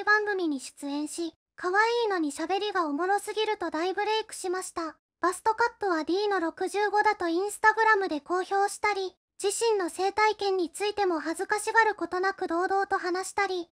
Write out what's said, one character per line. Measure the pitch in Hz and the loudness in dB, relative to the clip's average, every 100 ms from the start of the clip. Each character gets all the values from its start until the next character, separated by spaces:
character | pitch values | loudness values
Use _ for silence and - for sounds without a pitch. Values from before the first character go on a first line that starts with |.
ィ | |
番 | 403 427 415 | 2 2 2
組 | 381 339 | 0 -2
に | 269 | -2
出 | - - 185 | -8 -12 -6
演 | 190 302 | -6 -6
し、 | - 330 _ _ - | -6 -8 _ _ -6
可 | 359 | 0
愛 | 392 453 480 440 | 2 4 2 0
い | |
の | 370 | 0
に | 294 | -2
喋 | 294 320 392 | -2 -2 0
り | 415 | 0
が | 381 311 | 0 0
お | |
も | 285 370 | 0 0
ろ | 403 | 0
す | - | 0
ぎ | 427 427 | -2 0
る | 415 | 0
と | 330 | -2
大 | 311 370 | -2 -2
ブ | 370 | 0
レ | 415 440 | 0 0
イ | |
ク | 427 | -2
し | - 370 | -8 -4
ま | 370 | -4
し | - | -4
た。 | 349 320 - _ - | -8 -8 -10 _ -2
バ | 339 | -2
ス | - | 0
ト | 453 | 0
カ | 440 466 | 2 0
ッ | - | 0
ト | 403 | 0
は | 320 | 0
デ | 311 | 0
ィ | 370 415 | 0 2
ー | |
の | 381 | 0
六 | 330 - 370 | -2 -4 -4
十 | 392 415 | 0 0
五 | 415 | 2
だ | 427 | 2
と | 415 | 2
Instagram | 349 339 403 - 440 427 440 415 370 | 0 0 -2 2 4 4 4 4 2
で | 294 | -4
公 | - 359 | -2 -2
表 | 359 392 403 | 0 0 0
し | - | 0
た | 415 | -2
り、 | 392 370 _ _ - | 0 -4 _ _ -4
自 | 403 - | -4 0
身 | 466 415 | 2 2
の | 330 | 0
性 | - 392 | -2 -2
体 | 403 427 415 | 2 0 2
験 | 403 381 | 0 0
に | 330 | -2
つ | - 415 | -2 -4
い | |
て | 403 381 | 0 0
も | 320 | 0
恥 | 294 330 | -2 -4
ず | 381 | -2
か | 427 | -2
し | 440 | 2
が | 440 | 2
る | 440 | 2
こ | 403 330 | 0 -4
と | 370 | 0
な | 392 | -2
く | - - | -2 -2
堂 | 339 370 | -2 0
々 | 392 392 | 0 0
と | 381 | -2
話 | 349 359 370 | -2 -4 -4
し | |
た | - 392 | -2 -2
り、 | 359 330 | -2 -6